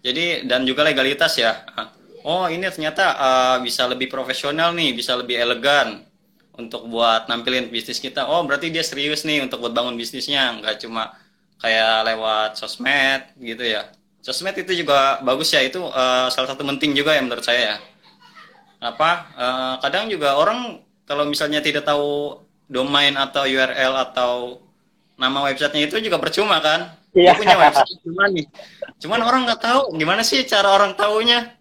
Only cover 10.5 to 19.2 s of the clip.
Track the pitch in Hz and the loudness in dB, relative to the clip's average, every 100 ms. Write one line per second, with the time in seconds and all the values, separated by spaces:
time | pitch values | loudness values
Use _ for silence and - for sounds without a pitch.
10.5 | 110 107 107 117 113 110 - _ _ _ | -2 -8 -8 -8 -8 -8 -12 _ _ _
11.5 | _ 117 110 110 110 110 113 110 107 110 | _ -2 2 2 2 0 -2 -2 0 -2
12.5 | - 110 - 123 143 135 135 - _ 120 | -6 -12 -6 -2 2 2 0 -6 _ -12
13.5 | 113 120 104 - _ _ _ - - 185 | -6 -4 -4 -6 _ _ _ -10 -6 -6
14.5 | 190 180 180 147 139 135 135 127 135 160 | -8 -4 -4 2 4 4 2 0 0 2
15.5 | 151 131 180 170 135 127 127 127 123 131 | 2 2 -2 -6 0 2 2 0 -2 -4
16.5 | 135 143 139 151 139 147 151 131 117 - | -4 -6 -2 0 0 2 2 0 -4 0
17.5 | 123 110 104 - _ _ _ - - - | 0 0 -4 -12 _ _ _ -20 -20 -20
18.5 | - _ _ 120 117 160 170 | -20 _ _ -10 0 0 0